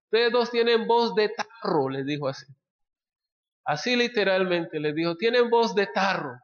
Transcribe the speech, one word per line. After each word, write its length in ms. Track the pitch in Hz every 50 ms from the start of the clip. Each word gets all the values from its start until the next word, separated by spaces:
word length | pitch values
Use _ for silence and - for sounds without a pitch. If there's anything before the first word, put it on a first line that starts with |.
| _
Ustedes 260 | _ - 226 240 233
dos 180 | 226 247 233 233
tienen 380 | 240 233 226 233 233 226 214
voz 260 | 196 233 240 233 - 180
de 160 | 214 214 214
tarro", 600 | 220 - - - - - - 196 175 151 131 131
les 160 | 135 135 135
dijo 240 | 139 147 143 147 131
así. 160 | 135 - - - - _ _ _ _ _ _ _ _ _ _ _ _ _ _ _ _ _ _ _ _ _ _
Así 300 | 143 151 147 - 247 247
literalmente 840 | 240 240 233 240 220 196 190 185 190 190 180 175 175 170 170 170 156
les 160 | 151 151 147
dijo, 200 | 160 170 170 170
"Tienen 320 | 165 220 233 240 247 240 233
voz 260 | 233 233 226 214 180
de 120 | 202 196
tarro". 520 | 196 - 196 190 196 185 170 147 135 123 127